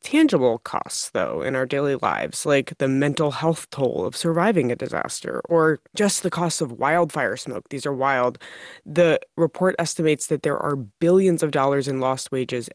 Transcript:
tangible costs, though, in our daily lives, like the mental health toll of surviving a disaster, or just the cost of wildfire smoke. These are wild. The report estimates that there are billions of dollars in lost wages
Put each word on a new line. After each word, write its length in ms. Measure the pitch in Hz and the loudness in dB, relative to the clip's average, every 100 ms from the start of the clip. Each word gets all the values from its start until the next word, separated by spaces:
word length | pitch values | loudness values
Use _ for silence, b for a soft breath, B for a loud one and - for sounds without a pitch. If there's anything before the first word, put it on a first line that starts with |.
tangible 560 | - 302 311 160 127 113 | -2 4 4 4 2 0
costs, 500 | - - - - - | -2 -6 -6 -8 -6
though, 300 | - 73 78 | -4 -2 -2
in 140 | 73 131 | -4 -2
our 100 | 131 | -2
daily 300 | 139 143 135 | -2 -2 0
lives, 500 | 107 - 76 - 151 | -2 -2 -4 -4 0
like 320 | 143 - - | 0 0 -2
the 100 | 135 | 0
mental 440 | 135 143 147 147 | 2 2 2 0
health 380 | 127 160 165 - | 0 0 0 -4
toll 340 | - 127 73 90 | -2 0 0 -4
of 100 | - | -2
surviving 560 | 170 165 196 185 123 | -2 0 2 2 2
a 40 | 120 | 0
disaster, 640 | 127 - - - - - - | -4 -4 -4 -6 -8 -8 0
or 300 | 165 160 147 _ - | 2 4 2 _ 0
just 260 | 208 - | 0 0
the 80 | 180 | -2
cost 320 | 170 170 - | -2 -2 -2
of 120 | 143 | -4
wildfire 640 | 117 139 170 170 156 117 120 | -2 0 2 2 0 -2 -4
smoke. 320 | - 104 - | -8 -10 -10
These 160 | 139 143 | -8 -4
are 80 | |
wild. 440 | 135 135 131 123 - B B B B B | -2 0 2 2 -2 B B B B B
The 340 | 151 170 156 - - | 4 4 4 -2 0
report 380 | 165 - 185 - | 0 2 0 0
estimates 480 | 160 - 160 147 - | -2 0 0 0 0
that 160 | 151 | -2
there 160 | 151 - | 0 -2
are 160 | 147 139 | -2 -4
billions 640 | 104 - 165 185 190 165 | -6 -2 4 6 6 4
of 100 | 156 | 2
dollars 360 | 143 135 139 135 | 2 2 2 0
in 140 | 131 | 0
lost 300 | 131 131 - | 0 -2 -2
wages 380 | 131 123 123 117 | -4 -2 -4 -4